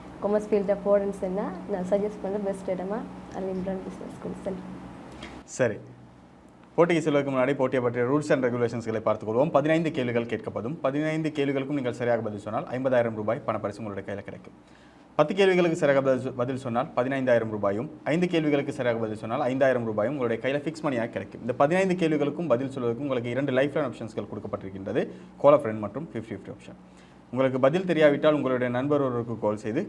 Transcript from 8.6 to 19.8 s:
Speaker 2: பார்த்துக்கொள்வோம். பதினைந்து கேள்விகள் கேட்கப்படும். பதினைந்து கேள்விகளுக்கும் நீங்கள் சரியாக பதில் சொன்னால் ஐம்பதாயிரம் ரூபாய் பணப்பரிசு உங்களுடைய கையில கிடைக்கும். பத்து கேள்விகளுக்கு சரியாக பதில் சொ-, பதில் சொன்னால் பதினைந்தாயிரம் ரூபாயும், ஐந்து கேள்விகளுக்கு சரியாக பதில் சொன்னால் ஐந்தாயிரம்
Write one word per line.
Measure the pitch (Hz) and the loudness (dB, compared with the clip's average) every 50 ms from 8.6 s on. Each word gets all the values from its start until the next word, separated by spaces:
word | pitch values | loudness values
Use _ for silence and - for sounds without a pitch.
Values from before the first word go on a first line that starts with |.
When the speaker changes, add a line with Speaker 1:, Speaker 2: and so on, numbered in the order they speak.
| 120 110 120 117 - 110 110 110 | 0 0 0 -2 -4 -2 -4 0
Speaker 2:
பார்த்துக்கொள்வோம். | 110 110 107 - 107 104 110 120 147 165 | 2 2 0 0 0 0 2 2 2 4
பதினைந்து | 156 139 139 156 160 165 170 156 | 4 4 4 4 2 2 2 0
கேள்விகள் | - - 123 120 117 117 117 | -2 -2 -2 0 0 0 0
கேட்கப்படும். | 113 107 110 - 120 - 104 101 120 160 - | 0 -4 -6 -6 -6 -8 -6 -6 -6 -8 -2
பதினைந்து | - 135 139 147 156 156 156 160 156 151 | -4 -2 -2 0 -2 0 -2 -2 -2 -2
கேள்விகளுக்கும் | 151 143 139 139 139 139 135 135 147 143 | -2 -2 0 0 0 -2 -2 -2 -4 -2
நீங்கள் | 123 123 117 | -2 -4 -4
சரியாக | 123 123 120 117 110 | -2 0 0 2 0
பதில் | 113 107 104 101 | 0 -4 -6 -6
சொன்னால் | - 107 107 131 170 | -8 -6 -6 -6 -6
ஐம்பதாயிரம் | - 123 127 131 131 127 120 117 117 107 | -4 -6 -2 0 2 4 4 2 2 -2
ரூபாய் | 107 107 107 117 143 - | -4 -2 -2 -2 -2 -2
பணப்பரிசு | - 110 104 107 101 101 - | -4 -4 -2 -4 -6 -6 -6
உங்களுடைய | 113 104 98 98 95 | -8 -8 -8 -8 -8
கையில | 107 101 95 - | -8 -8 -10 -10
கிடைக்கும். | - - 123 - - - - - - - - - - - - - - - - | -12 -14 -16 -16 -20 -20 -20 -20 -20 -20 -20 -20 -20 -20 -20 -20 -8 0 0
பத்து | 151 147 202 | 2 2 4
கேள்விகளுக்கு | 196 196 190 185 180 180 165 165 - | 4 4 6 6 6 4 4 2 2
சரியாக | 156 143 139 139 | 2 4 4 4
பதில் | 135 135 131 123 120 | 4 4 2 2 0
சொ-, | 131 120 | -4 -4
பதில் | 123 123 131 131 123 | -4 -4 -2 -2 -6
சொன்னால் | - 123 113 120 135 - - | -4 -2 -2 -2 -2 -2 0
பதினைந்தாயிரம் | 127 123 131 139 139 131 127 120 117 110 110 | -2 0 0 0 0 2 4 4 4 4 0
ரூபாயும், | 107 104 101 101 101 107 131 156 - - - | -4 0 0 0 0 0 -4 -6 -8 -8 -2
ஐந்து | 123 147 175 180 175 | 0 2 2 2 2
கேள்விகளுக்கு | 175 160 151 151 143 139 135 - - | 2 2 2 4 2 2 0 -2 -4
சரியாக | - 123 120 113 113 | -2 0 0 0 0
பதில் | 113 107 107 101 | 0 -4 -4 -6
சொன்னால் | 113 107 117 143 | -6 -4 -2 0
ஐந்தாயிரம் | 143 123 131 135 139 131 127 120 | 0 0 2 4 4 4 4 4